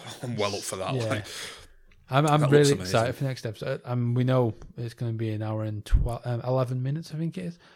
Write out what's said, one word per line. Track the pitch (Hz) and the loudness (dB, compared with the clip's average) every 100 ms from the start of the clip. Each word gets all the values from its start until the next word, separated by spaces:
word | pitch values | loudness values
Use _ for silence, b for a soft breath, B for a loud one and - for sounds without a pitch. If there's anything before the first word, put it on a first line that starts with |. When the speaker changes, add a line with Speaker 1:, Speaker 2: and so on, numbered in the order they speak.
| 117 | -16
Speaker 1:
<laughs> | - | -10
I'm | 123 110 | -6 -2
well | 101 | -2
up | 101 | -2
for | - 98 | -6 -6
that." | 92 | -4
Speaker 2:
Yeah. | 131 113 | -2 -2
Speaker 1:
Like, | 107 B B B B B B - - - | -4 B B B B B B -20 -20 -2
Speaker 2:
I'm, | 131 151 | 2 4
I'm | 151 | 4
Speaker 1:
that | 143 | 6
Speaker 2:
really | 147 143 | 8 6
Speaker 1:
looks | |
amazing. | 139 92 117 | 4 2 2
Speaker 2:
excited | 120 127 | 2 -2
for | |
next | 139 127 117 | -4 -4 -8
episode. | 104 - 139 - | -6 -6 -6 -4
Um, | 123 120 | -2 0
we | 120 123 | 2 4
know | 127 120 - - - | 4 2 0 -10 -10
it's | 120 | -10
gonna | - 120 | -6 -6
be | 113 113 | -2 -2
an | 107 | -2
hour | 107 110 | -2 -2
and | 110 104 - | -4 -6 2
twelve, | - 123 117 120 | 2 4 -2 -4
um, | 120 | -4
eleven | 123 131 123 127 | 0 0 0 -2
minutes, | 127 151 165 | -2 -4 -6
I | 156 | -6
think | 165 175 | -6 -6
it | 175 | -8
is. | 170 B | -10 B